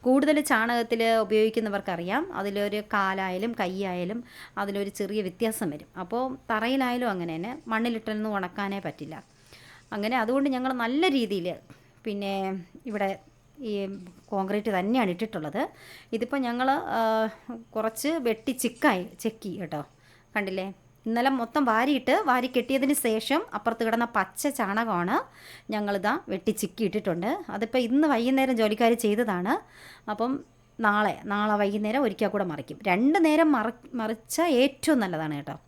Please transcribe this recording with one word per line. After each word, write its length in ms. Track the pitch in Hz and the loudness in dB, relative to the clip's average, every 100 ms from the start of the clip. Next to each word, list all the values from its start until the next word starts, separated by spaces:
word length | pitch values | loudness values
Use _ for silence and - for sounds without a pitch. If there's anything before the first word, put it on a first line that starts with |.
കൂടുതൽ 400 | 247 269 294 302 | 6 6 6 4
ചാണകത്തിൽ 640 | 294 240 233 240 233 226 226 226 | 4 2 4 0 0 2 4 4
ഉപയോഗിക്കുന്നവർക്കറിയാം, 1120 | 208 214 220 220 214 202 196 170 175 240 370 | 4 4 4 2 -2 -2 -4 -4 -2 -2 -2
അതിലൊരു 500 | - 202 202 202 208 208 | -4 -4 -2 -2 -4 -2
കാലായാലും 640 | 208 190 190 190 185 226 226 | 0 0 0 -2 -2 -4 -2
കൈയായാലും 640 | 185 190 196 180 175 226 240 - - - | -4 -2 -4 -4 -4 -6 -10 -18 -12 -8
അതിലൊരു 320 | 202 202 202 | -4 -4 -6
ചെറിയ 320 | - 196 208 | -4 -4 -2
വ്യത്യാസം 480 | 190 175 226 214 185 | -4 -2 -2 0 -4
വരും. 180 | 151 - - | -6 -12 -12
അപ്പോൾ 380 | 185 233 262 269 - | -6 -4 -4 -6 -4
തറയിലായാലും 600 | 220 226 269 254 247 240 | -2 0 0 0 0 -2
അങ്ങനെ 260 | 190 170 160 | -2 -4 -6
തന്നെ, 220 | 196 294 240 | -8 -10 -4
മണ്ണിലിട്ടൊന്നും 680 | 220 233 226 220 214 214 202 | -2 0 -2 -4 -4 -2 -2
ഉണക്കാനേ 460 | 180 190 202 196 170 | -4 -4 -4 -4 -8
പറ്റില്ല. 380 | - 151 160 - _ - - - - - | -10 -12 -12 -16 _ -20 -20 -20 -20 -10
അങ്ങനെ 260 | 214 208 247 | -4 0 0
അതുകൊണ്ട് 320 | 220 262 277 | 2 2 2
ഞങ്ങൾ 240 | 254 262 | 0 -2
നല്ല 360 | 254 233 277 359 | -2 0 2 2
രീതിയിൽ 460 | 269 220 196 175 160 - - _ _ 226 | 2 0 -2 -4 -6 -12 -20 _ _ -8
പിന്നെ 600 | 202 196 196 190 190 170 - 247 | -6 -4 -2 -4 -6 -10 -14 -8
ഇവിടെ 340 | 208 196 196 - _ _ - | -4 -2 -4 -12 _ _ -12
ഈ 380 | 240 202 196 196 180 - - | -6 -4 -6 -8 -16 -20 -6
കോൺക്രീറ്റ് 540 | 202 190 208 214 185 | -2 0 0 0 0
തന്നെയാണ് 300 | 190 254 202 | 2 2 2
ഇട്ടിട്ടുള്ളത്. 600 | 175 220 175 151 190 339 - - - - | 0 -4 -4 -6 -4 -6 -8 -20 -20 -8
ഇതിപ്പോൾ 240 | 226 233 277 | -4 -2 -2
ഞങ്ങൾ, 340 | 247 240 262 | -2 0 2
ആ, 580 | 285 - 226 226 220 220 220 - 226 226 220 | 0 0 0 2 2 0 -4 -14 -14 -8 -4
കുറച്ച് 320 | 220 220 285 | -4 -2 -2
വെട്ടി 440 | 330 240 220 - | 0 0 -2 -4
ചിക്കായി, 560 | 254 233 - 302 185 196 - | -2 -4 2 2 2 -4 -6
ചെക്കി 400 | 226 220 202 175 | -6 -6 -10 -8
കേട്ടോ. 240 | 170 151 143 _ - - _ 214 | -6 -8 -8 _ -20 -20 _ -4
കണ്ടില്ലേ, 380 | 196 190 190 185 _ _ 226 | -4 -4 -6 -10 _ _ -4
ഇന്നലെ 240 | 233 262 | 2 2
മൊത്തം 360 | 262 233 302 262 | 2 0 2 4
വാരിയിട്ട് 580 | 220 262 277 262 330 339 | 4 4 2 4 2 4
വാരി 220 | 254 254 | 2 2
കെട്ടിയതിന് 460 | 254 233 269 269 | -2 0 0 2
ശേഷം 500 | 285 233 220 - 294 440 | 2 2 0 2 0 0
അപ്പുറത്ത് 320 | - - 226 226 | -4 -2 0 0
കിടന്ന 220 | 226 233 220 | 0 0 0
പച്ച 320 | 185 - 285 | -2 -2 -4
ചാണകമാണ് 920 | 269 202 208 226 180 175 294 - - - - - | 0 0 0 0 0 2 0 -2 -14 -20 -20 -6
ഞങ്ങളിതാ 480 | 214 208 202 202 294 - | -4 -2 0 0 -2 -4
വെട്ടി 220 | 190 - | -4 -2
ചിക്കി 320 | 214 - - | -2 -4 -2
ഇട്ടിട്ടുണ്ട്. 560 | 208 208 202 170 196 370 339 | -2 0 -2 -2 -2 -4 -6
അതിപ്പോൾ 280 | 196 220 254 | -6 -2 0
ഇന്ന് 300 | 233 269 311 | 2 2 4
വൈകുന്നേരം 500 | 240 233 269 262 240 | 2 2 2 2 2
ജോലിക്കാർ 360 | 214 208 233 | 2 4 4
ചെയ്തതാണ്. 680 | 233 214 208 240 180 185 370 - - - - - | 4 2 2 0 0 0 -2 -4 -20 -20 -16 -8
അപ്പം 340 | 208 240 277 - _ _ - | -4 -2 -4 -8 _ _ 0
നാളെ, 420 | 220 208 208 - 196 | 2 4 2 0 -4
നാളെ 300 | 208 214 208 | -2 0 2
വൈകുന്നേരം 480 | 202 208 208 247 | 2 0 0 2
ഒരിക്കൽ 240 | 254 190 208 | 0 2 0
കൂടെ 160 | 202 | 0
മറിക്കും. 360 | 185 147 - - 214 | -2 -4 -10 -6 2
രണ്ട് 380 | 185 262 349 320 | 4 6 6 6
നേരം 260 | 302 320 | 6 6
മറി-, 420 | 269 220 - - | 4 0 -6 -10
മറിച്ചാൽ 520 | 247 214 220 - - 339 | -6 -4 -6 -6 0 4
ഏറ്റവും 540 | 247 277 - - 277 | 4 4 2 2 2
നല്ലതാണ് 360 | 190 160 156 143 | 2 -2 -4 -4
കേട്ടോ. 240 | 139 135 | -8 -12